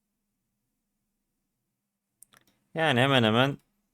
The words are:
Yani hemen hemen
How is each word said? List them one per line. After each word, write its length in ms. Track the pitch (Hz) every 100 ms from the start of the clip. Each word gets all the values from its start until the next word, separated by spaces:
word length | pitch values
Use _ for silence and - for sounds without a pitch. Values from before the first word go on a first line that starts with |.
| _ _ _ _ _ _ _ _ _ _ _ _ _ _ _ _ _ _ _ _ _ _ _ _ _ _ _
Yani 260 | 160 156 123
hemen 240 | 139 131
hemen 340 | 110 113 139 139 _ _ _